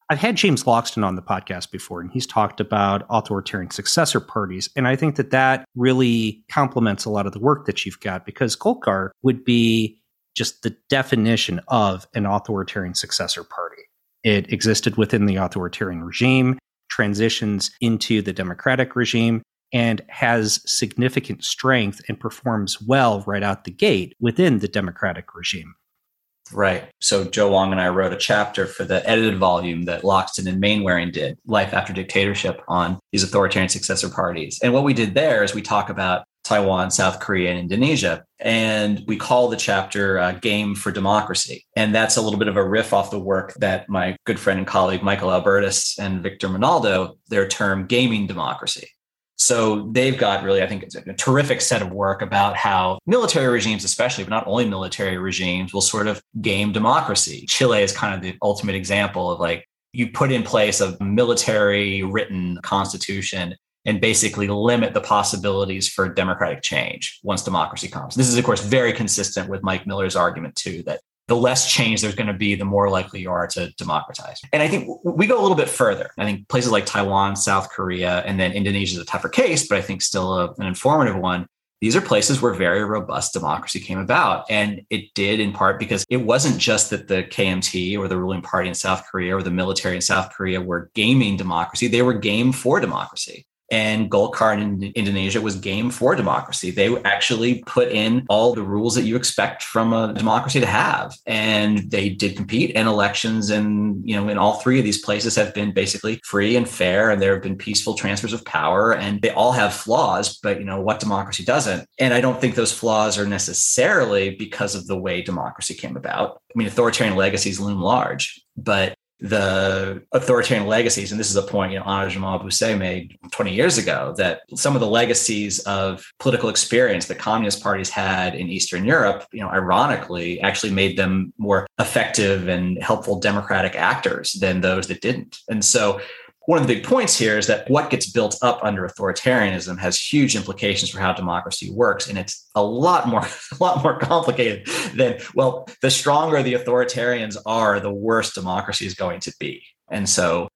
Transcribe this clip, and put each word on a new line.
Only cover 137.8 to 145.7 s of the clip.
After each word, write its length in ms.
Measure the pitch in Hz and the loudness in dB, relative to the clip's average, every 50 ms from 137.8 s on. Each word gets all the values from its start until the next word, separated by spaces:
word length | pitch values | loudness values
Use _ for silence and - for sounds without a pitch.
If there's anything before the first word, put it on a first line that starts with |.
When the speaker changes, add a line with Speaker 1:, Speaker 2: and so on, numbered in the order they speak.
| - - | 2 2
Speaker 2:
gets 220 | 135 110 - - | -2 -2 -2 -2
built 260 | - 120 107 104 - - | 0 0 0 0 0 0
up 180 | 127 123 117 - | 0 0 2 2
under 240 | - 107 104 95 90 | -2 -2 -2 -2 -4
authoritarianism 920 | 87 - - 101 95 92 - - 127 127 120 107 98 92 90 87 92 90 92 | -6 -4 -4 -4 -2 -2 0 0 2 2 4 2 2 0 -2 -6 -8 -6 -4
has 200 | 92 90 90 - | -2 -2 -2 -2
huge 380 | - - - 147 139 - - | -2 0 2 4 4 4 2
implications 540 | 107 95 - 95 - - 101 101 98 92 92 | -2 -4 -6 -6 -2 -2 0 0 0 -2 -4
for 100 | - 98 | -4 -2
how 100 | 95 92 | 0 0
democracy 600 | 92 - 95 87 87 87 - - - - 95 95 | 0 -2 -2 -2 -2 -4 -4 -6 -8 -8 -8 -6
works. 360 | 95 107 120 107 95 101 - | 0 2 2 2 2 0 -2
And 120 | - 101 95 | -6 -6 -6
it's 280 | 92 98 - - - _ - | -6 -8 -10 -12 -16 _ 0
a 80 | 110 | 0
lot 460 | 104 104 113 123 147 175 180 160 - 131 | 0 0 2 2 4 4 4 4 2 2
more, 140 | 113 107 92 - - - | 0 0 0 -2 -6 -12
<laughs> 120 | - - | -14 -14
a 40 | 143 - 180 | -2 0 2
lot 180 | 180 - 143 | 2 4 2
more 160 | 135 160 123 - | 2 0 0 0
complicated 680 | - 135 170 165 165 - - 131 120 113 101 98 - - 349 - - 208 - | 0 2 2 2 2 2 2 2 0 0 0 -4 -6 -6 -4 -4 -4 -4 0
than, 240 | 113 135 120 - - - - - | 2 2 2 2 -2 -10 -4 0
well, 320 | - 135 127 - - - - | 2 2 2 0 -2 -8 -14